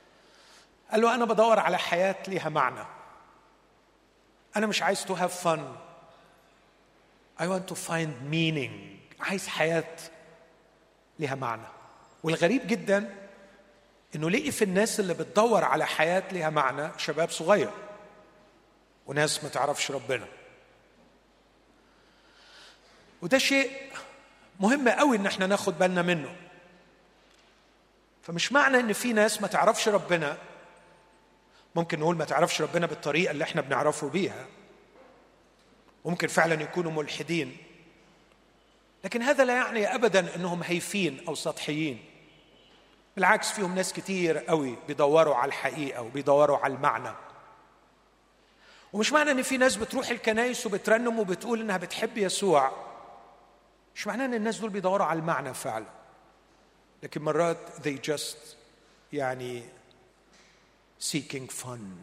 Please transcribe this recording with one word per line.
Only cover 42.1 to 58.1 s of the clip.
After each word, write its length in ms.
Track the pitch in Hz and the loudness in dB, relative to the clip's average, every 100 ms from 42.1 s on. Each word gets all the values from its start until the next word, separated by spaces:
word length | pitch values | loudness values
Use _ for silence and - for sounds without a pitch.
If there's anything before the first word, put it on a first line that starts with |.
| - - - _ _ _ - _ _ _ 208 | -20 -20 -20 _ _ _ -20 _ _ _ 0
بالعكس، 360 | 208 214 - | 4 4 0
فيهم 240 | - 180 185 | -4 -2 -2
ناس 180 | 185 | -4
كتير 440 | 170 190 190 170 151 | -6 -4 0 0 0
قوي 380 | - 160 131 113 - | 0 0 0 -6 -8
بيدوروا 480 | 143 143 160 156 123 | 0 4 6 6 4
على 140 | 135 | 0
الحقيقة 520 | - 135 151 139 120 | -2 -4 -4 -6 -6
وبيدوروا 560 | 113 143 139 143 147 135 | -8 -4 4 6 6 4
على 160 | 131 | 0
المعنى. 420 | 131 143 113 117 - - - - - _ _ _ _ _ _ _ _ _ _ - - - | 0 0 0 -6 -12 -18 -20 -20 -20 _ _ _ _ _ _ _ _ _ _ -20 -20 -10
ومش 180 | 208 220 | -2 2
معنى 200 | 302 294 | 4 4
إن 100 | 262 | 2
في 160 | 254 262 | 0 2
ناس 180 | 254 202 | 2 2
بتروح 340 | 214 254 247 | -4 -4 -4
الكنايس 560 | 240 226 220 247 233 220 | -2 0 2 0 -2 -4
وبترنم 540 | 196 208 226 240 226 | -2 2 4 4 -2
وبتقول 420 | 196 175 220 226 | -2 -2 -2 -4
إنها 160 | 220 185 | -2 -4
بتحب 400 | 175 - 220 226 | -4 -4 -4 -2
يسوع، 540 | 185 - 202 147 131 - - - - - - - _ _ _ _ _ - | -2 0 4 4 4 -2 -14 -18 -20 -20 -20 -20 _ _ _ _ _ -10
مش 120 | 214 | -6
معناه 180 | 214 269 | -4 -2
إن 80 | |
الناس 260 | 233 220 175 | -2 -2 -4
دول 100 | 220 | -4
بيدوروا 360 | 196 180 196 160 | -2 0 2 2
على 140 | 165 | 0
المعنى 340 | 165 131 131 | 0 -2 -4
فعلًا، 320 | 120 135 110 107 - - - _ _ _ _ _ _ _ - | -8 -6 -6 -10 -20 -20 -20 _ _ _ _ _ _ _ -18
لكن 180 | 147 160 | -12 -6
مرات 360 | 151 151 170 165 - - | -2 2 2 0 -8 -6
they 280 | 147 139 - | -6 -4 -4